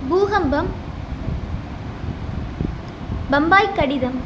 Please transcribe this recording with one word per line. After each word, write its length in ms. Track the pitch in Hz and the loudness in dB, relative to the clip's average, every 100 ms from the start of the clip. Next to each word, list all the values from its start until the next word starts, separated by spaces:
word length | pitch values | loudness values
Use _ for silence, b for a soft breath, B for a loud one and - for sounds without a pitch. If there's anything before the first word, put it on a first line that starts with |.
| 269 | 2
பூகம்பம். 580 | 349 403 403 311 277 330 - - - - - - - - - - - - - - - - - - - - - - - - - - | 2 4 4 2 2 0 -4 -8 -8 -8 -4 -4 -4 -4 -6 -6 -8 -8 -8 -6 -6 -6 -6 -6 -2 -2 -2 -8 -10 -6 -4 2
பம்பாய் 460 | 277 320 381 415 381 | 4 6 6 6 2
கடிதம். 420 | 285 277 247 254 | 2 2 0 -2